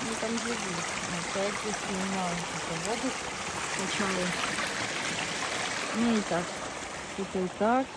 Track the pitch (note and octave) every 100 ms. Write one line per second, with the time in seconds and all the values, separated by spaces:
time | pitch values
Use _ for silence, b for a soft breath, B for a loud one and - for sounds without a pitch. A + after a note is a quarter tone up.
0 | A#3 A3 A3 A3+ A3+ A#3 G3 E3+ D#3+ -
1 | - F3 E3 G3 G3 G3+ G#3+ G3+ - F#3+
2 | F#3+ F#3+ F3+ F3 E3+ E3 - E3 F3 A#3
3 | B3+ - - - - - - - F#3+ -
4 | G3+ F#3 F3+ F3 - - - - - -
5 | - E3 - - - - - - - G#3+
6 | A#3 A3 G3 E3+ F3 - - - - -
7 | - - G3 F#3+ F#3 - G#3 B3+ C4+